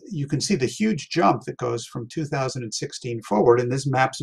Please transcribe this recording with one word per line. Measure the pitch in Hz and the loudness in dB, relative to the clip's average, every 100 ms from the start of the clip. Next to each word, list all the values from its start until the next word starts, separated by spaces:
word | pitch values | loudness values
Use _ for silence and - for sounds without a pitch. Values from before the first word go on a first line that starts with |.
| - | -8
you | 165 139 | -6 -2
can | 151 | -2
see | - 175 | 0 0
the | 123 | 0
huge | - 214 170 - | 0 -2 -2 -2
jump | 320 202 220 | 2 2 2
that | - - | -4 -6
goes | 123 120 - | -4 -4 -8
from | 123 120 | -12 -8
two | 165 | -6
thousand | 147 143 131 127 | -4 -2 -4 -4
and | 113 | -8
sixteen | - 143 - 127 117 | -8 -8 -8 -8 -8
forward, | - 208 135 120 | 0 4 6 6
and | 123 | 4
this | 135 135 | 0 0
maps | 131 131 - | 2 2 0